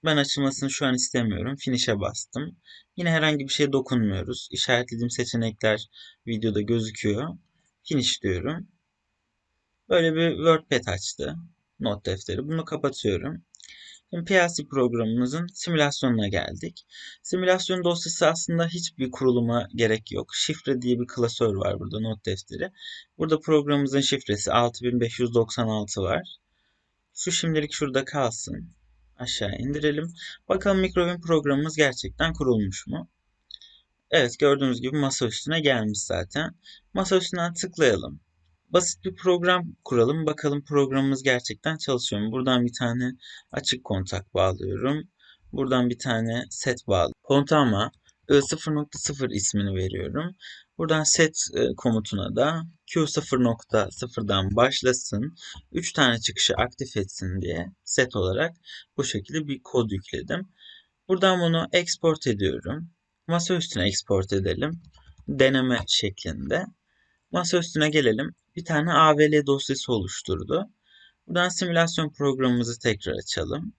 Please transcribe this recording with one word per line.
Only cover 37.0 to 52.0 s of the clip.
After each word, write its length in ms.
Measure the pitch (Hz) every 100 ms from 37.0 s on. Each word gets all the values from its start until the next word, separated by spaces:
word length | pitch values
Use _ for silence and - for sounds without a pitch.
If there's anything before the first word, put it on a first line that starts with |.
| 185 185
üstünden 360 | 180 180 170
tıklayalım. 640 | 170 185 185 147 104 58 76 _ _ _ _ _
Basit 360 | 175 175 - 190
bir 100 | 185
program 600 | 185 175 175 180 170 -
kuralım. 420 | - 120 117 156 151
Bakalım 380 | 147 151 143
programımız 600 | 143 147 139 135 135 135
gerçekten 540 | 135 123 - 104 151 156
çalışıyor 440 | - 127 - 104
mu? 100 | 107
Buradan 340 | 123 127 127 120
bir 80 | -
tane 320 | 123 120 123 127 - - _
açık 320 | - - 127
kontak 500 | - 95 95 90 95
bağlıyorum. 760 | 90 95 90 95 98 120 151 175 _ _ - _
Buradan 380 | - 131 127 123
bir 100 | 120
tane 460 | 135 113 113 117 -
set 380 | - - 120 -
bağlı. 260 | 95 85 -
Kontağıma 680 | - 139 139 156 135 101 113 _ _ _ -
I 120 | 143
sıfır 300 | 135 156 -
nokta 280 | 151 147 -
sıfır 300 | - 143 131
ismini 460 | - - 104 101 95
veriyorum. 600 | 95 98 - 139 170 190 - - _ -
Buradan 260 | 160 156
set, 340 | 151 - 160 - - -
e, 200 | 120 -
komutuna 580 | 123 110